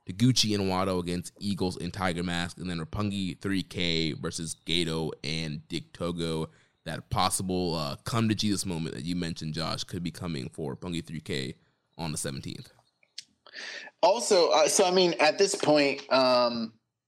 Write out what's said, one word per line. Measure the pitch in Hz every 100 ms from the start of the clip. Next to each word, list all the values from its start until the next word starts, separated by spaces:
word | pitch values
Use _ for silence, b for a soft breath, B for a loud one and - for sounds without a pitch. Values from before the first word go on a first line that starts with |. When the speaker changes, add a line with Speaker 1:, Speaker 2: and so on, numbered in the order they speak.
| -
Speaker 1:
Taguchi | 95 123 120 110
and | 101 95
Wato | 92 95 92
against | 87 90 - -
Eagles | 101 92 92 -
and | 87
Tiger | 95 92 85
Mask, | 87 87 85 -
and | 90
then | 85
Roppongi | 78 - 104 98 92 -
three | 98 95
K | - - 87 82 80
versus | - 82 - 80 - -
Gedo | 85 82 80 78 -
and | 71 80 80 76 -
Dick | 80 -
Togo. | - 87 85 82 80 78 b b b
That | 85 78 -
possible, | 117 92 - 92 90 90 80
uh, | 73 -
come | - 117 113
to |
Jesus | 95 107 95 98
moment | 82 82 -
that |
you | 80
mentioned, | 87 82 82 78
Josh, | 80 80 80
could | - 95
be | 85
coming | - 90 73 62
for | - 73
Roppongi | 64 90 82 -
three | 78
K | - 76 64 - _ _ _ -
on | 82
the | 73
seventeenth. | 76 67 - - - _ _ _ _ - - _ - B B B B _
Speaker 2:
Also, | 175 226 220 190 160
uh, | 151 147
so, | -
I | 180
mean, | 185 175 165
at | 151 143
this | 196
point, | - 151 151 139 - -
um, | 131 127 123 120 117 110 - _ _